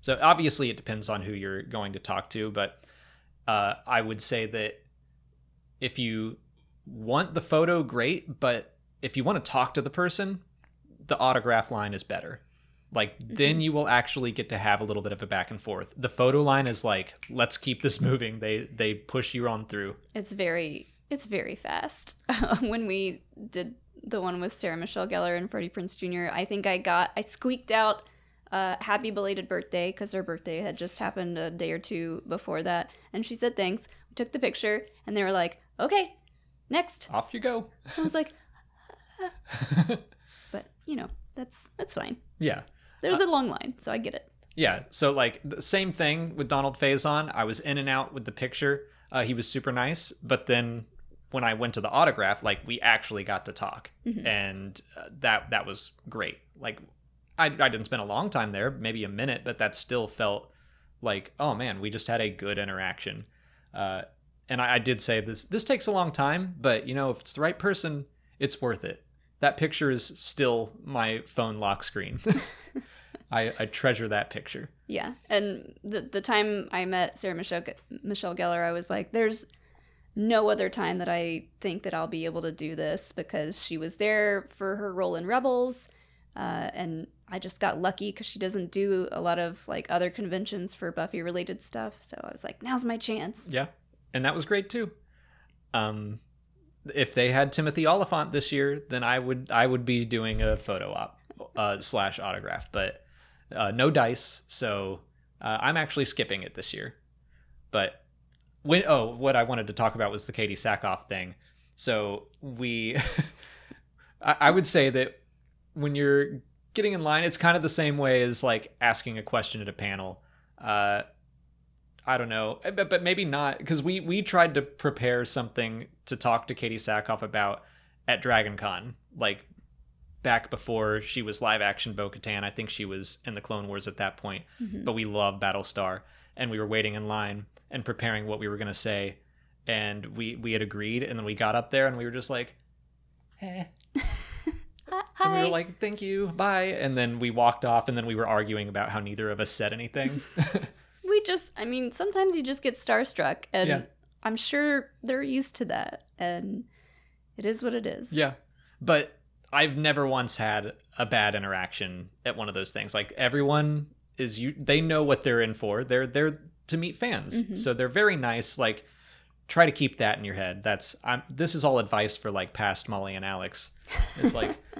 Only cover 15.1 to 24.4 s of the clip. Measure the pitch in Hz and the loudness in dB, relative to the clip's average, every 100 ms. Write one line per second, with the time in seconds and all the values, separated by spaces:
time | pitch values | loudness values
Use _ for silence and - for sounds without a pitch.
15.1 | 98 101 98 90 107 - 95 - - 123 | -6 -4 -2 -2 -8 -6 -6 -8 -6 -6
16.1 | - 127 143 147 139 131 110 113 95 92 | 4 6 6 6 4 2 0 2 0 -2
17.1 | - - 123 117 - - 120 143 117 127 | -12 -10 0 2 2 -2 0 2 2 2
18.1 | 131 117 110 107 107 - 113 110 107 - | 2 0 -4 -2 -2 -4 -2 0 0 -2
19.1 | 131 120 123 120 110 110 104 98 - - | -2 -2 0 0 -2 -4 -4 -4 -8 -12
20.1 | - 98 202 180 170 160 147 - _ _ | -10 -8 -2 -2 0 -4 -8 -14 _ _
21.1 | 285 220 202 - - - 82 302 - - | -8 -4 -4 -4 -8 -6 -4 -4 -6 -8
22.1 | - - 233 254 - 233 226 220 190 190 | -10 -4 0 2 2 0 -2 -2 -2 -2
23.1 | - _ - 214 180 175 240 _ - - | -6 _ -18 -10 -8 -8 -12 _ -18 -8
24.1 | 208 185 180 | -4 -4 -4